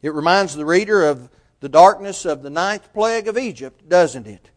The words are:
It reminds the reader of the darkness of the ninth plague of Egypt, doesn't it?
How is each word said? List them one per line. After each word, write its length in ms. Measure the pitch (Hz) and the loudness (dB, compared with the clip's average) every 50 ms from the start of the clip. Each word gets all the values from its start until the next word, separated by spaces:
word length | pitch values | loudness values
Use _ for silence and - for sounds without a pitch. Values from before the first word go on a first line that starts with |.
| - | -8
It 100 | 147 156 | -8 -8
reminds 420 | 151 147 170 180 196 196 180 139 | -4 0 2 2 2 2 0 -4
the 120 | 151 151 | -8 -4
reader 400 | 151 170 180 214 202 214 202 170 | 0 0 0 2 2 0 2 2
of 240 | 151 143 127 123 127 _ _ _ _ _ _ | 2 0 -2 -8 -20 _ _ _ _ _ _
the 80 | - 139 | -16 0
darkness 560 | 135 156 175 196 208 - 196 202 190 - - | 6 8 8 8 6 2 -8 -12 -12 -8 -6
of 160 | 180 151 139 135 | -6 -6 -6 -8
the 80 | 143 | -8
ninth 420 | 143 160 175 196 208 214 _ _ _ | -6 -4 -4 -4 -4 -8 _ _ _
plague 340 | 208 214 226 226 226 214 | -4 -2 -2 -2 -4 -4
of 120 | 220 214 233 | -4 -6 -4
Egypt, 500 | 262 233 175 - 135 131 _ _ _ 151 | -6 -6 -10 -12 -16 -18 _ _ _ _
doesn't 380 | 170 180 175 151 131 131 110 | 2 2 2 2 -2 -10 -14
it? 240 | 107 104 95 _ _ _ | -16 -18 -20 _ _ _